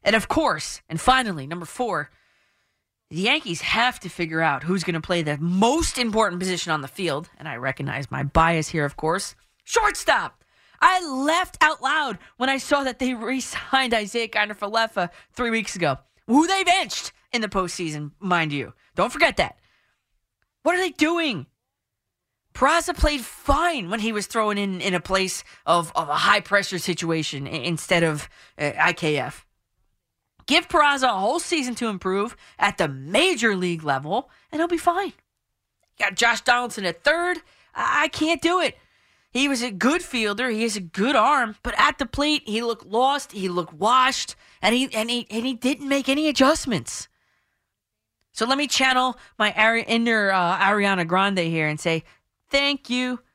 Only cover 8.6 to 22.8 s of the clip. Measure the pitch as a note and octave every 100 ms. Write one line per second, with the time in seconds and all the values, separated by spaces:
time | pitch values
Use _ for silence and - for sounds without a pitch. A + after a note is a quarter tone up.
8.6 | D3+ E3 C#3+ - D#3 F3+ - - _ _
9.6 | - A4+ G#4 E4 - B3 E3+ _ _ _
10.6 | _ _ E4 F#4 E4 C4 C#4 E4 F4+ -
11.6 | D#4 D#4 C4 D#4 C#4 G3 - _ B3+ C4+
12.6 | - C#4+ C4+ A#3+ B3+ A#3+ A3+ C4 - -
13.6 | - C4 B3+ A3+ G#3 A#3+ A3+ A3 G#3 G#3
14.6 | G3+ A3 A3+ G#3 F3 - _ - A#3+ A3+
15.6 | G3+ F#3+ D#3+ C3 _ _ - C4 E4+ F#4+
16.6 | F4+ F#4 C4+ - - _ _ A#3+ G#3+ G3
17.6 | F3+ - E3+ D3+ D3 _ G3 F3 D#3 C#3+
18.6 | A#2+ - _ - G#3+ D4 D#4 G3+ D#3 -
19.6 | _ _ _ _ _ _ _ _ _ _
20.6 | D#4 F4+ F#4 - D4+ E4+ D#4+ F#3 - _
21.6 | _ _ _ _ _ _ _ _ _ -
22.6 | C4+ E4+